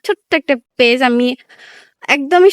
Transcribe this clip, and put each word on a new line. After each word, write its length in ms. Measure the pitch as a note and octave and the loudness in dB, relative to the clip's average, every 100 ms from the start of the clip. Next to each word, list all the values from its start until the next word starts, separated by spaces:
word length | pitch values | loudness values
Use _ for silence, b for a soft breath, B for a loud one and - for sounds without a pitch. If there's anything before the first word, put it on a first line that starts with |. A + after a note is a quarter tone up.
ছোট্ট 260 | - F#4+ - | -6 -8 -4
একটা 200 | D#4+ C#4 B3+ _ - | -4 -4 -6 _ -2
পেজ, 220 | A#3+ B3 | 0 0
আমি 240 | B3+ A#3+ B3 B3+ b b b b b b - | 0 0 -2 -6 b b b b b b -6
একদমই 440 | C#4+ C#4 F4+ F#4+ | -4 0 2 4